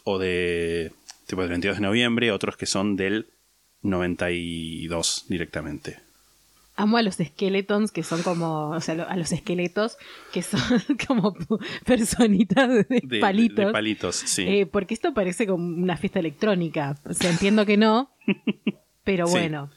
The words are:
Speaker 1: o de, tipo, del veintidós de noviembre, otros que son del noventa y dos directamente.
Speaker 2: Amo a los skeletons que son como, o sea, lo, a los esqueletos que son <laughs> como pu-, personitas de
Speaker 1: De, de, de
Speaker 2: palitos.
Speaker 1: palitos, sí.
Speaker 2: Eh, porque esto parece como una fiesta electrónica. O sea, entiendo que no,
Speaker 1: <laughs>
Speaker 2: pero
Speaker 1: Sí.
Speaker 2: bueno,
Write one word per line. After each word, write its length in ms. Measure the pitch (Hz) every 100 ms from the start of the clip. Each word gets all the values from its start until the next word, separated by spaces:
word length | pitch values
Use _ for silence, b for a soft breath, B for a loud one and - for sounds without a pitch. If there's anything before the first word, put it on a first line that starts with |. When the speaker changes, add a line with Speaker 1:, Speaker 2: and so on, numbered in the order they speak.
Speaker 1:
o 140 | - 95
de, 760 | 95 90 87 85 82 85 80 - - - -
tipo, 160 | 92
del 80 | 90
veintidós 260 | 87 98 95
de 60 |
noviembre, 500 | 101 113 123 117 120
otros 240 | 98 104 -
que 100 | 98
son 300 | 101 101 95
del 320 | 98 107 - _ _ _ _ _
noventa 480 | 101 92 90 85 90
y 560 | 87 85 82 80 82 82
dos 380 | 82 - - -
directamente. 680 | 87 82 80 76 73 - - _ _ _ _ _ _ _ -
Speaker 2:
Amo 160 | 208 233
a 60 |
los 120 | 220 -
skeletons 760 | 160 - 196 196 196 208 214
que 100 | 175
son 200 | 156 165
como, 480 | 175 170 165 156 151
o 100 | 160
sea, 140 | 156
lo, 140 | 165 170
a 80 | 190
los 160 | 156
esqueletos 640 | 160 - 180 175 208 214 - B B B
que 100 | 185
son 180 | 175 190
<laughs> 460 | - 240 - 277 -
como 280 | 247 196
pu-, 260 | 180 165 214 285 B
personitas 840 | - 240 220 - 226 190 214 190 254
de 60 | 247
Speaker 1:
De, 0 | -
de, 120 | 254
de 180 | 131 113
Speaker 2:
palitos. 520 | 202 196 233 104 101
Speaker 1:
palitos, 440 | 110 107 104 90 -
sí. 280 | - - 135
Speaker 2:
Eh, 200 | 202 190
porque 280 | 208 190
esto 200 | 226 349
parece 320 | 262 185 - 214
como 180 | 180
una 320 | 175 165 180 160
fiesta 220 | - 196
electrónica. 800 | 160 147 220 185 170 156 143 143
O 100 | -
sea, 160 | 175 180
entiendo 340 | 170 196 214 202
que 100 | 208
no, 340 | 220 220 269 _ -
Speaker 1:
<laughs> 800 | 196 - - - - _ _
Speaker 2:
pero 220 | - 185 170
Speaker 1:
Sí. 60 |
Speaker 2:
bueno, 380 | 269 165 151 143